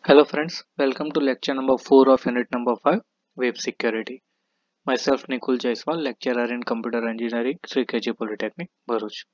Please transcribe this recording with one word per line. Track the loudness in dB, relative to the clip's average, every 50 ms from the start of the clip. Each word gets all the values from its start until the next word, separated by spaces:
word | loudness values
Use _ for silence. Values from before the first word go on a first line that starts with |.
| 6
Hello | 8 8 8 8
friends, | 6 2 -6 -6 -6 -8 -12 -14 _ _
welcome | -2 -2 -2 -2 -4 -6 -4 -2
to | -2
lecture | 0 0 -2 -2 -4 -4 -4
number | -2 0 0 0 0
four | 2 6 8 8 10 8
of | 6 4 4
unit | -2 -2 -2 -2 _ -4
number | -4 -2 -2 -2 0 _
five, | 0 0 0 -2 _ _ _ _ _ _
Web | -2 -2 -2 -2
Security. | -2 -6 -8 -6 _ -4 -2 -2 -2 -6 -8 -12 -14 _ _ _ _ _ _ _ _ _ _ _ _ _
Myself | -2 -2 0 2 0 0 -2 -2
Nikul | -6 -8 -6 -2 -2 -2
Jaiswal, | 0 0 -2 -4 -4 -4 -6 -6 -4
lecturer | -4 -6 -6 _ -4 -4 -2 -2 -2 -2 -4
in | -6
Computer | -4 -6 -6 -4 -4 -4 -4 -4 -4 -4
Engineering, | -6 -4 -6 -4 -4 -2 -2 -4 -4 -6 -10
Sri | -6 -4 -2 -2
K | -2 -4 -4
J | -4 -4
Polytechnic, | -4 _ -6 -8 -6 -6 -6 -8 -6 -10 -14 -14 _ _ _
Bharuch. | -4 -4 -4 -4 -6 -10 -14 -18 _